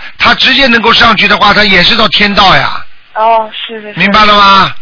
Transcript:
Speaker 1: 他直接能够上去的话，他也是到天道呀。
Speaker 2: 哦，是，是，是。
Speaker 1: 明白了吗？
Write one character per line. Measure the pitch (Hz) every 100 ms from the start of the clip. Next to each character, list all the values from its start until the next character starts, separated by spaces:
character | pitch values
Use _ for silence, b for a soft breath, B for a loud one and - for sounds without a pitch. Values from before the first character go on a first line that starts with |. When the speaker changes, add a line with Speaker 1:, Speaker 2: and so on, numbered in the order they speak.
| B -
Speaker 1:
他 | 226 240
直 | -
接 | 262 269
能 | 233
够 | 220
上 | - 240 208
去 | 202
的 | 208
话， | 208
他 | 202
也 | 208 185
是 | 170 226
到 | 214
天 | - 202
道 | 202 202 147
呀。 | 127 - - - - -
Speaker 2:
哦， | 226 226 220
是， | - - 226
是， | 214
是。 | 202
Speaker 1:
明 | 190
白 | 208 208
了 | 208
吗？ | 196 196 165 -